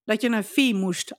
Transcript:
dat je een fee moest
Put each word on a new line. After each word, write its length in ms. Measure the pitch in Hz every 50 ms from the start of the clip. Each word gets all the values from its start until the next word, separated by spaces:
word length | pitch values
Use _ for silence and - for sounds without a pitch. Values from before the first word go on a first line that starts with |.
| _
dat 180 | - 214 214
je 80 | 262 240
een 140 | 233 220 185
fee 300 | - - - 269 254 214
moest 400 | 190 190 185 175 - - - -